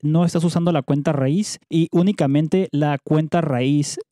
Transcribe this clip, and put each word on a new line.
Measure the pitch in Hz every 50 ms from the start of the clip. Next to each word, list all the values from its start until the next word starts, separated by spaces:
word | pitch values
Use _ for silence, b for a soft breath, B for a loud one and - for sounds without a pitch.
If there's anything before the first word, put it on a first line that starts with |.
no | - 147 156 165 175
estás | 165 - 170
usando | 160 170 156 170 170 175
la | 170 147
cuenta | - - 139 147 143 165
raíz | 151 135 131 135 151 196 208 - - - _ -
y | - 165 165 -
únicamente | - 165 175 196 202 - 165 135 139 147 160 151 - 190 190 -
la | - 143 151 147 143 135
cuenta | - - 156 156 160 151 - 175
raíz | 160 151 131 120 127 139 147 147 147 - - - - _